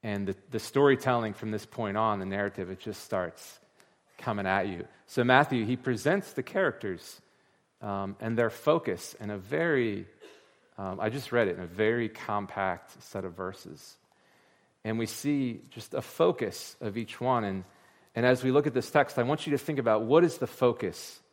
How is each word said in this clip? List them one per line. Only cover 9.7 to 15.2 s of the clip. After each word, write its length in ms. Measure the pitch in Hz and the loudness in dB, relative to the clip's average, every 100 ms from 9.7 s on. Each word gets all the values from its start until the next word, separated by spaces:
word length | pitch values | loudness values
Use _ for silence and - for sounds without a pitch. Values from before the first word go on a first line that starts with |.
| 143 117 98 - _ - - _ _ _ - | 2 2 -2 -8 _ -20 -20 _ _ _ -10
um, 220 | 98 92 | -8 -2
I 80 | 107 | -2
just 240 | 131 123 | -4 -2
read 160 | 120 104 | 2 2
it, 80 | 87 | 0
in 60 | |
a 20 | 87 | -8
very 420 | 90 110 120 113 | 0 2 2 -2
compact 920 | - - 104 98 - 95 85 - - | -6 -6 -4 -4 -4 -2 -4 -10 -20
set 220 | - 98 | -12 -10
of 100 | 95 | -10
verses. 640 | 85 92 92 - 73 - - _ _ _ _ _ _ _ _ | -8 -10 -10 -16 -18 -20 -20 _ _ _ _ _ _ _ _
And 160 | 110 113 | -6 -4
we 60 | 113 | -4
see 540 | - | -4